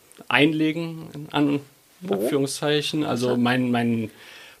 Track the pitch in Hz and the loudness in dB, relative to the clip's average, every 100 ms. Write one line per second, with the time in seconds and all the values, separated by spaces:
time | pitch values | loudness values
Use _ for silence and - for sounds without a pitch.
0 | - - - 127 147 156 156 156 165 160 | -20 -20 0 4 4 4 0 -2 -6 -10
1 | 160 156 151 147 147 143 139 - _ - | -12 -14 -6 0 2 0 -4 -20 _ -14
2 | 180 196 190 147 135 - 151 151 143 156 | -4 -2 0 0 0 -2 0 0 0 -2
3 | 147 123 123 123 120 127 127 120 117 117 | -2 0 0 2 2 2 2 2 2 0
4 | 110 - - - - - | -2 -10 -20 -20 -20 -20